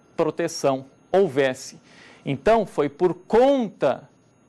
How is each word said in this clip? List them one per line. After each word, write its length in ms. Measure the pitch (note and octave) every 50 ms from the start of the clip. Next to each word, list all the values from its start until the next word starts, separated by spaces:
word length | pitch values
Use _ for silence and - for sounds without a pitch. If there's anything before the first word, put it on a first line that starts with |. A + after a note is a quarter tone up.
| _ _ _
proteção 720 | - E3 D#3 D3+ - E3+ D#3 - - - C#3 C3+ C3 C3+ - _ _ _ _
houvesse. 680 | - F#3+ G3+ E3 B2 C#3+ C#3 C3 B2+ - - - - - _ _ - - - - - - -
Então, 400 | - C#3 B2 - G#3 A3+ A#3 G3
foi 220 | - - - D3
por 260 | C#3+ - - F3+ F#3 E3
conta 920 | - - - - A3 B3+ C#4 C#4+ C4+ A#3 F3+ - - - C3+ A#2 - - - _ _ _ _ _ _ _